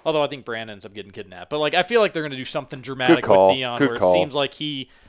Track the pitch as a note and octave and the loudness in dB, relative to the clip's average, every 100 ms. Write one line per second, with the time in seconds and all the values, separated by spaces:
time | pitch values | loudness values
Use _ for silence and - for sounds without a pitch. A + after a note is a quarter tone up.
0 | - D#3 C#3+ C#3 A2+ A2+ A2 G#2 G#2 G2+ | -4 -4 -4 -8 -12 -12 -12 -16 -18 -18
1 | G2 G2+ F#2+ F2+ F2+ D3+ D3+ F3 F3+ A#3 | -18 -18 -18 -18 -8 -4 -2 0 0 2
2 | G3+ E3 D3+ C3 B2+ D#3 C3+ C#3 B2+ C3+ | 0 -2 -8 -10 -10 -10 -10 -14 -12 -2
3 | B2+ D#3+ - F#2+ F#2+ G2 B2+ A#2+ C#3 A#2 | 4 4 6 6 6 4 -2 0 -2 2
4 | F#2 F2+ C#3 C#3 C#3 - D3+ C#3+ B2 _ | 4 4 2 -2 -4 -6 -10 -10 -14 _